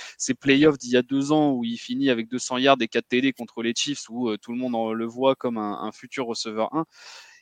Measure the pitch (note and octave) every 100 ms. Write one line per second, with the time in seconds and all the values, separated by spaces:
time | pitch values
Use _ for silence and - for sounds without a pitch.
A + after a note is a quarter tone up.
0 | - - - B2+ C#3 C#3 D#3 C#3 B2 B2
1 | B2 C#3 C#3 D#3 D3 C3 A#2 A#2 - B2+
2 | C#3 A#2 A2+ B2 - B2+ C3+ C3+ A2+ A#2
3 | - B2 C3+ B2 A#2 - A#2 A#2 - C#3+
4 | - A#2 B2 G#2+ - A#2+ B2+ A#2 A2 A2
5 | A#2 A#2 C3+ C3+ C3 A#2 G#2 G2+ G#2+ -
6 | B2+ - A#2+ A2 A2+ G#2+ A2 D3+ D#3+ -
7 | - - - -